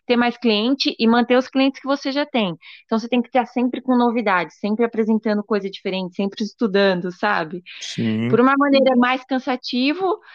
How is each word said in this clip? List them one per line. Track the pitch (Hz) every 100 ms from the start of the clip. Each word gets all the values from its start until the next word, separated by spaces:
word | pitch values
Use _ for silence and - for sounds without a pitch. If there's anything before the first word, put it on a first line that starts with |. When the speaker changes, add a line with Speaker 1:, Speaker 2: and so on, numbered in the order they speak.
| -
Speaker 1:
ter | 240
mais | 240 240
cliente | 240 208 226 277 302 -
e | 226
manter | 233 233 254
os | 262
clientes | 269 269 269
que | 262
você | 277 277
já | 269 294
tem. | 254 196 160 - - _
Então, | 226
você | 233
tem | 247
que | 233
estar | 254 226
sempre | 247 247 262
com | 254 247
novidades, | 240 226 202 180 170 -
sempre | 202 214 233
apresentando | 226 220 220 220 208
coisa | 208 208 190
diferente, | 190 196 190 185 185
sempre | 196 -
estudando, | 208 - 233 190 196 180 180
sabe? | 175 214 196 160 180 180 -
Speaker 2:
Sim. | - - 117 110 117
Speaker 1:
Por | 220
uma | 247 277
maneira | 285 269 262 254
mais | 247 262 -
cansativo, | 262 262 262 - 247 269 349 381 427 -